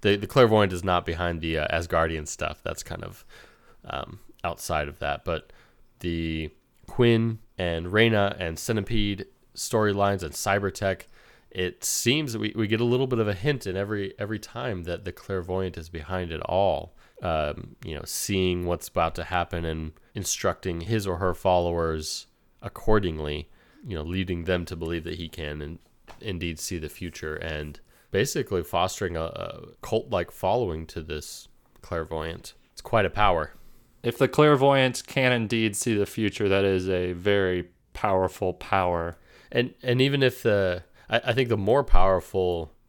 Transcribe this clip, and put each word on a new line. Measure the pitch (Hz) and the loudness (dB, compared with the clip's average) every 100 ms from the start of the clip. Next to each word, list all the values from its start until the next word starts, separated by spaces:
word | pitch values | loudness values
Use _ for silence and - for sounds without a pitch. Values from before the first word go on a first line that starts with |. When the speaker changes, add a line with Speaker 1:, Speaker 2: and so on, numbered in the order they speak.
Speaker 1:
the, | 104 101 | 2 2
the | 104 | 2
clairvoyant | 139 117 107 98 | 6 6 6 4
is | 90 | 2
not | 92 87 87 | 0 0 0
behind | 82 87 82 | -2 -2 -2
the, | 82 78 | -2 -2
uh, | 76 82 | 0 -2
Asgardian | 85 85 82 80 76 | 0 2 2 0 -6
stuff. | - 78 78 | -8 -8 -6
That's | - - | -8 -8
kind | - 85 | -8 -10
of, | 90 - - - - _ - - - | -12 -16 -20 -20 -20 _ -20 -20 -10
um, | 67 - - - - | -10 -10 -14 -20 -12
outside | 87 - - 80 71 | -10 -8 -4 -4 -4
of | - | -6
that. | 73 73 - | -6 -4 -4
But | 80 - - - _ - - | -6 -6 -20 -20 _ -20 -10
the | 87 82 82 78 78 - _ _ - | -4 -2 -2 -4 -6 -12 _ _ -6
Quinn | - 120 113 113 110 - - | 2 4 4 2 -4 -10 -4
and | 87 82 87 | -2 -2 0
Reyna | 104 113 107 101 - | 4 4 4 2 0
and | 85 131 | -6 -6
Centipede | - 110 95 113 101 98 - _ _ - | -2 -2 0 0 0 -2 -8 _ _ -10
storylines | - 113 104 101 101 98 | -2 2 2 4 2 2
and | 80 | -4
Cybertech, | - 101 101 98 - 98 92 - - - - _ | -4 0 2 0 -2 -2 -2 -8 -20 -20 -20 _
it | - 90 - | -4 -4 -4
seems | - - 120 147 143 | -4 -2 2 0 0
that | 110 | -4
we, | 107 - | -6 -2
we | 107 | 0
get | 110 | 2
a | 120 | 2
little | 123 131 | 2 0
bit | 117 | 0
of | 104 | 0
a | |
hint | 92 147 135 98 | 0 -2 -2 -2
in | 92 | -4
every, | 101 104 98 - | -2 -4 -6 -6
every | 104 110 | -6 -6
time | - 113 127 92 | -8 -10 -6 -6
that | 85 85 95 | -6 -8 -8
the | |
clairvoyant | - - 95 87 92 92 85 | -10 -6 -6 -2 -2 -4 -6
is | 78 | -12
behind | 85 78 92 85 | -12 -6 -6 -6
it | 80 | -6
all. | - 92 98 76 - - - - | -2 2 2 0 -4 -16 -20 -8
Um, | 87 78 76 - - - | -2 0 -2 -4 -12 -14
you | - 73 | -12 -10
know, | - | -8
seeing | - - 98 92 87 87 | -8 -2 2 2 0 -2
what's | 85 - | -4 -4
about | 90 82 85 | 0 0 -2
to | 82 | -4
happen | 90 85 87 82 | -2 -2 -4 -4
and | 80 78 - _ 107 | -4 -8 -12 _ -8
instructing | 90 - 95 - 92 85 | -6 -2 -2 -2 -4 -6
his | 85 113 98 | -2 -2 -2
or | 87 | -2
her | 95 | -2
followers | 85 95 90 87 85 82 78 76 - - _ _ _ | 0 2 4 2 0 0 -2 -6 -10 -12 _ _ _
accordingly, | - - - 107 92 78 76 76 - - _ _ - | -14 -4 4 4 4 -4 -6 -6 -10 -18 _ _ -8
you | 85 | -6
know, | |
leading | 76 92 90 85 85 | -4 -2 -2 -4 0
them | 90 82 | -2 -2
to | 82 | -8
believe | 82 85 85 | -6 -6 -6
that | 87 | -8
he | 82 | -10
can | - 76 76 | -10 -8 -8
in-, | 76 - _ _ - - | -10 -12 _ _ -20 -14
indeed | 110 90 87 78 | -8 -6 -4 -6
see | - 87 | -6 -6
the | 76 | -8
future, | - 87 - 78 80 | -10 -12 -10 -8 -8
and | 80 76 76 71 - _ _ | -6 -6 -8 -12 -20 _ _
basically | 98 131 - - 92 | 0 0 -2 -2 -2
fostering | 82 85 92 - 92 82 | 0 0 0 -2 -4 -4
a, | |
a | 82 - - - 82 - | -6 -6 -10 -12 -18 -14
cult-like | - 110 127 95 87 | -2 -2 0 -4 -4
following | - 92 120 101 80 80 | -2 0 0 0 -4 -8
to | 90 | -10
this | 80 76 - - - _ _ _ | -8 -10 -10 -16 -18 _ _ _
clairvoyant. | - 85 76 80 82 - - - _ | -8 -6 -6 -6 -6 -8 -14 -20 _
It's | - | -16
quite | - 113 98 | 0 2 4
a | |
power. | 104 104 85 76 - - - _ _ | 4 4 4 0 -8 -20 -20 _ _
Speaker 2:
If | 120 - | -4 2
the | 135 | 2
clairvoyant | - 151 139 139 135 131 127 - | 6 6 8 6 6 4 0 -4
can | 135 127 | 2 2
indeed | 120 107 117 110 101 | 2 2 2 0 0
see | 123 104 | 0 2
the | 101 | 0
future, | - 104 - 101 | 0 -2 2 2
that | 95 | 4
is | 98 95 92 | 4 2 2
a | 90 90 | 0 0
very | 87 98 101 92 90 87 _ _ | -2 2 4 4 0 -2 _ _
powerful | - 104 95 92 - 92 | -2 2 4 2 0 -4
power. | 90 - 98 90 85 85 - _ - - | -4 0 2 2 0 -2 -8 _ -20 -6
Speaker 1:
And, | 123 123 - | -2 -2 -4
and | 127 123 | 0 2
even | 135 139 | 4 4
if | 127 - | 2 2
the, | 113 101 92 87 - - - | 2 4 2 -2 -8 -18 -2
I, | 117 123 | 0 2
I | |
think | 117 120 | 0 2
the | 107 | 2
more | 98 135 | 2 2
powerful | 139 - 95 92 - 95 90 85 78 _ | 8 8 8 4 0 -2 0 -2 -6 _